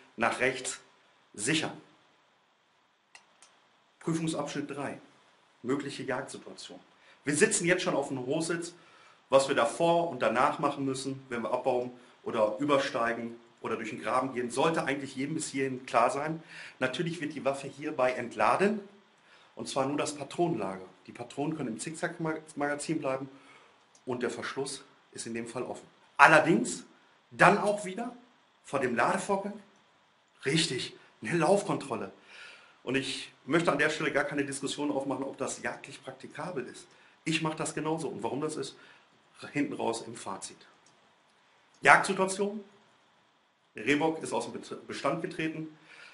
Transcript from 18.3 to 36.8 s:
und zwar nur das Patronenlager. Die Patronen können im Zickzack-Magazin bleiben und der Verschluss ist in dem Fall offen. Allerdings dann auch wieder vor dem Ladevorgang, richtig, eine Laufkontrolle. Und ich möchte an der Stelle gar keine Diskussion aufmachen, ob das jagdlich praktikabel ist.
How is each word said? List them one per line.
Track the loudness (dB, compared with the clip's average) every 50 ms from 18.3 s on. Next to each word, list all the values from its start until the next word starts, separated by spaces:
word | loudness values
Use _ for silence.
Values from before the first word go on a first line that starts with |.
| 0 2 4 4 6 4 4 2 2 0 -6 -12 -20 -20 _ _ _ _ _ _ -20 -20 -20 -20 _
und | -12 -10 -4
zwar | -2 0 0
nur | 0 0
das | -2 -2 -4 -4
Patronenlager. | -8 -10 -8 -2 0 0 0 0 -2 -2 -4 -6 -8 -12 -16 -20 _ _
Die | -18
Patronen | -14 -14 -14 -10 -6 -4 -4 -2 -2
können | -4 -4 -6
im | -6 -6
Zickzack-Magazin | -8 -8 -6 -6 -6 -6 -4 -4 -4 -4 -4 -6 -8 -12 -6 -4 -2 -2 -2 -4 -2 -4 -4 -2
bleiben | -2 -2 -2 -4 -6 -10 -12 -20 -20 -20 -20 -20 -20 -20 _ _ _ _ _ _ _
und | -6 -4 -2
der | -2 -4
Verschluss | -4 -4 -8 -6 -4 -4 -4 -4 -6 -12 -14 -20 -20 _ _ _
ist | -14 -12 -10
in | -8 -6
dem | -6 -8
Fall | -6 -6 -6
offen. | -6 -6 -8 -10 -14 -20 -20 _ _ _ _ 10
Allerdings | 10 12 12 10 8 8 4 4 2 0 -4 -8 -12 -16 -20 -20 _ _ _ _ _ _
dann | 4 8 8 8 8 6
auch | 2 0 0 0 -4
wieder | -8 -8 -6 -8 -8 -10 -14 -20 -20 _ _ _ _ _ _ _
vor | -4 -2 0
dem | 0 0 2
Ladevorgang, | 2 2 2 2 0 0 0 -2 -2 -2 -6 -10 -10 -16 -20 _ _ _ _ _ _ _ _ _ _ _ _ _ _ -2
richtig, | 0 2 2 2 0 -2 -4 -6 -8 -10 -16 -20 -20 _ _
eine | -6 -2 0 2
Laufkontrolle. | 4 4 4 4 4 0 -4 -4 -4 -6 -6 -6 -6 -10 -12 -18 -20 -20 -20 -20 -20 -20 -20 -20 -20 -20 -20 _
Und | -6 -2 -2
ich | -2 -2 -2 -6 -8 -10 -14 -16 _ _
möchte | 0 2 4 4 4
an | 4 4
der | 2 2
Stelle | 2 0 -2 2
gar | 2 2 0
keine | 2 -2 -2 -2
Diskussion | -4 -4 -6 -6 -6 -4 -2 -2 -2
aufmachen, | -2 -2 -2 -4 -4 -4 -6
ob | -8 -6 -6
das | -6 -6 -6 -6
jagdlich | -6 -6 -6 -8 -12 -16 -18 -16
praktikabel | -14 -16 -14 -14 -16 -14 -10 -10 -8 -6 -6 -8 -8
ist. | -8 -12 -16